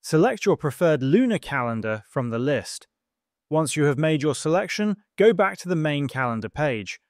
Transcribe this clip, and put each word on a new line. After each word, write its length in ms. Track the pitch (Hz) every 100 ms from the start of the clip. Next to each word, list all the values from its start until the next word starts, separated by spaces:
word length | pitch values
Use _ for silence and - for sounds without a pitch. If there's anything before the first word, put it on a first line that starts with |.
Select 420 | - 156 208 233 -
your 100 | 160
preferred 460 | 151 - 170 151
lunar 380 | 131 180 254 202
calendar 640 | - 139 120 110 110 107 -
from 220 | - 120
the 80 | 113
list. 500 | 131 135 92 - _ _ _ _ _ _ _
Once 260 | 151 156 -
you 100 | 147
have 120 | 139
made 240 | 156 156
your 140 | 151 131
selection, 600 | 156 170 202 - 214 202 _ -
go 160 | 208
back 240 | 190 196 190
to 100 | 175
the 80 | 175
main 320 | 156 143 139
calendar 400 | 135 127 113 107
page. 520 | - 151 117 95 -